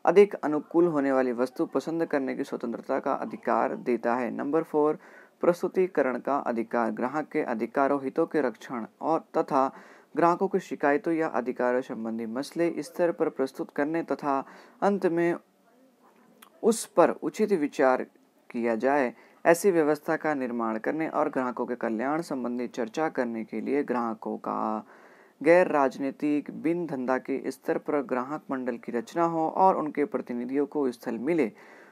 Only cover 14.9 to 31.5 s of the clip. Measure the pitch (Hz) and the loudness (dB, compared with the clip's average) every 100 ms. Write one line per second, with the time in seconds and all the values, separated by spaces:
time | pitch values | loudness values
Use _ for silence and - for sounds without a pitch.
14.9 | 202 185 165 170 - - _ _ _ _ | 2 2 2 2 0 -6 _ _ _ _
15.9 | _ _ _ _ _ - _ 220 226 - | _ _ _ _ _ -20 _ 2 2 0
16.9 | - 151 - 147 - 208 190 143 - 131 | 4 4 4 -6 -2 0 2 0 2 4
17.9 | 131 - _ _ _ _ 120 117 113 127 | 4 -2 _ _ _ _ -4 0 2 2
18.9 | 143 123 117 - _ 160 170 208 170 147 | 2 2 -4 -18 _ 2 4 4 4 2
19.9 | 151 - 156 156 143 127 120 113 110 139 | 0 0 -2 -2 -2 -4 -2 -2 -2 -2
20.9 | 151 160 - 151 135 127 120 113 120 113 | -4 -2 0 0 0 -4 -4 -6 -4 -4
21.9 | 110 131 156 170 139 120 123 120 131 113 | -2 -2 -4 -4 -6 -6 -6 -6 -6 -6
22.9 | 156 156 - 120 113 107 110 107 139 139 | -2 -2 -2 -4 -4 -8 -8 -2 -2 0
23.9 | 123 117 113 110 107 110 104 110 107 - | -2 -2 -4 -6 -6 -4 -4 -2 -4 -8
24.9 | - - - - _ 147 175 175 151 135 | -18 -20 -20 -20 _ 4 6 6 4 2
25.9 | - 135 - 147 147 - 113 139 175 160 | 0 -6 -4 -2 -2 -4 -6 -2 -2 -4
26.9 | 135 123 127 - 135 135 131 - - - | -4 -2 -2 -2 -4 -6 -6 -4 -4 -2
27.9 | 147 120 127 131 151 - 135 127 120 120 | -2 -2 -4 -4 -8 -6 -6 -4 -6 -6
28.9 | 120 113 170 170 165 160 - 190 190 151 | -6 -4 0 0 2 -2 4 4 4 -2
29.9 | - 143 123 113 120 123 135 143 151 131 | -2 -2 -2 -4 -6 -2 -2 -2 0 -2
30.9 | 120 127 117 131 170 113 | -2 -6 -4 0 0 0